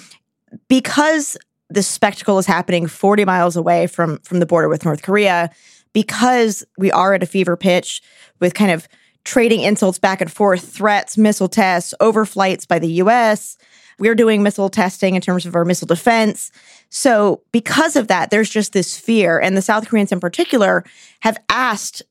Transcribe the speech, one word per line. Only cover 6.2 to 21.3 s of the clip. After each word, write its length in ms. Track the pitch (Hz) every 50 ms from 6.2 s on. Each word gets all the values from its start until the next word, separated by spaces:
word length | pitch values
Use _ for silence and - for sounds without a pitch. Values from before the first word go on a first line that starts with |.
| 240 254 254 240 226 220 190 - - - _
we 140 | - 190 185
are 240 | - - 180 196 196
at 80 | 180 180
a 20 |
fever 320 | - - 190 185 180 170
pitch 460 | 175 - 190 175 180 - - - - - _ _ _ - _ _ -
with 140 | 180 180 -
kind 160 | - 208 190
of 180 | 165 165 - _ _ _ _ _ _ _ -
trading 360 | - - 254 233 233 226 185
insults 360 | - 202 208 - 208 185 180
back 240 | - - 190 190 -
and 100 | 180 165
forth, 400 | - - 208 202 185 175 - -
threats, 460 | - - 202 214 208 196 - - -
missile 320 | 208 214 214 208 - 190 175
tests, 460 | - 226 196 185 180 175 - - - -
overflights 680 | 156 202 214 220 208 - - 196 196 190 180 - -
by 100 | - 175
the 100 | 165 170
U 220 | 165 165 175 185 214
S, 480 | 240 247 233 220 214 - - - - _ _ _ _ _ _ _ _
we're 160 | - 196 226 226
doing 300 | 214 233 220 220 202 202
missile 260 | 208 - - 196 190
testing 460 | - 220 180 190 - - 202 190 185
in 60 | 180
terms 260 | - 180 180 180 170
of 80 | 175 175
our 100 | 170 170
missile 220 | 175 180 - 170
defense. 640 | - 170 165 - 240 226 226 220 214 - - - - - _ - - - - _ _
So 520 | - - - 262 233 208 208 196 160 - _ _
because 440 | - 233 - - - 277 320 330 -
of 140 | 285 214 -
that, 200 | 185 175 143 -
there's 220 | 202 214 220 -
just 220 | - 220 196 - -
this 220 | 190 170 - -
fear. 440 | - - - 226 214 190 170 165 -
And 180 | - 185 190
the 40 | 190 190
South 260 | - 208 220 220 -
Koreans 220 | 226 214 202 -
in 80 | 196 180
particular 640 | 180 175 - - 349 - 269 233 202 185 185 175 - - - - - - _ _
have 180 | - 220